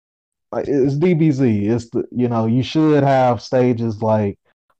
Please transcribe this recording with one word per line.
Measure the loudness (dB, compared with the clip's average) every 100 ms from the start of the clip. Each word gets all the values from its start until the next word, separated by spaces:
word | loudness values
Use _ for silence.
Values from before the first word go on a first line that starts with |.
| _ _ _ _ _
like, | -8 -4
it's | 0 0 0
D | 0
B | 2 2
Z. | 2 0 0 0
It's | -2 -4
the, | -6 -6
you | -2 -2
know, | 0 0
you | 0
should | -2 0 2 2
have | 2 2 2 0
stages | -2 0 2 0 -4 -4
like | 0 0 0 -6 _ _ _